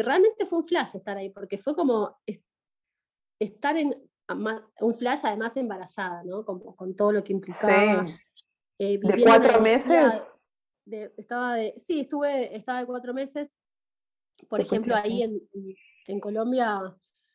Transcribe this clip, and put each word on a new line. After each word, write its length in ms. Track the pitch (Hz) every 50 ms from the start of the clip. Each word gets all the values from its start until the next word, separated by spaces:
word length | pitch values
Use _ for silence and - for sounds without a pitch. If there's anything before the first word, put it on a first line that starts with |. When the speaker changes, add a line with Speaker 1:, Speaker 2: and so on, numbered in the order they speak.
| 220
Speaker 1:
realmente 420 | 247 285 370 392 440 440 - 392
fue 140 | - 339 330
un 60 | 320
flash 300 | - 349 320 233 - -
estar 220 | 190 - 208 196 196
ahí, 120 | 196 196
porque 280 | 196 - 202 - 196 196
fue 180 | - 277 302
como 420 | 339 339 262 233 214 202 - - _ _
es-, 160 | - 208 - _ _ _ _ _ _ _ _ _ _ _ _ _ _ _ _ _ _ _ -
estar 380 | 214 202 - _ - 285 302 330
en 180 | 294 285 240 - - _ _ _ _ -
ama-, 420 | 180 190 208 220 220 220 - _ _ -
un 120 | 214 233 226
flash 280 | 226 240 247 262 285 -
además 320 | 233 208 214 226 233 233 269
embarazada, 680 | 254 220 196 185 185 175 _ 208 190 180 175 175 180
¿no? 220 | 180 185 208 -
Como 300 | - 185 180 - - -
con 200 | - 185 185 185
todo 160 | 190 208 208 208
lo 100 | 202 196
que 100 | - 196
implicaba. 720 | 190 190 185 175 - - 208 190 196 208 214 202 180 180 160
Speaker 2:
Sí. 60 | 156 - _ _ _ _ _ _ _ _ _ _ _ -
Speaker 1:
Eh, 80 | 196 202 202
Speaker 2:
¿De 40 | 196
Speaker 1:
viviendo 280 | 202 190 196 233 240
Speaker 2:
cuatro 340 | 226 226 - 254 254 233 226
Speaker 1:
una 100 | 220 220
energía 360 | 233 269 - 254 339 330 294 240
Speaker 2:
meses? 260 | 220 214 - - - _ _ _ _ _ _ _ _ _ _
Speaker 1:
de, 280 | 202 220 214 214 196 _ -
estaba 380 | 202 - 240 247 247 247 240
de, 200 | 226 220 196 - 240
sí, 240 | - - 339 294
estuve, 540 | 269 - 302 285 285 285 285 262 233 - -
estaba 240 | 214 - 262 247 254
de 60 | 247 247
cuatro 260 | 247 247 240 247 247
meses. 360 | 269 277 269 - 294 294 294 _ _ _ _ _ _ _ _ _ _ _ _ _ _ _ _ _ _ _ -
Por 100 | - 202
Speaker 2:
Te 60 | -
fuiste 240 | - - 220 220 240
Speaker 1:
ejemplo, 60 | 226
ahí 260 | 208 208 214 226 247
Speaker 2:
así. 0 |
Speaker 1:
en, 200 | 233 220 214 180 - _ -
en, 220 | 196 196 190 190 - _ _ _ _ _ -
en 120 | 196 202
Colombia, 760 | 202 208 208 220 226 247 254 254 240 220 208 190 190 185 185 _ _ _ _ _ _ _ _